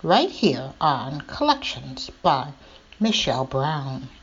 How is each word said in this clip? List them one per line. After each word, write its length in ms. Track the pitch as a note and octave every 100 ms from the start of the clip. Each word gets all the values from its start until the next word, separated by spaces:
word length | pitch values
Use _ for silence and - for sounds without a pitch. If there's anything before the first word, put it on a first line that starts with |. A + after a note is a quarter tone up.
right 260 | E3 G3+ F#4
here 420 | - G3+ B2 C3+ -
on 420 | D#3+ C3+ C3 D3
Collections 880 | - - D4 C#4+ - - C3+ C3 - -
by 300 | F3+ C#3 C3+ C#3 - - - -
Michelle 460 | A3 G#3 - B2 C3
Brown. 640 | C3+ C#3+ D3+ C3+ C3 C3 -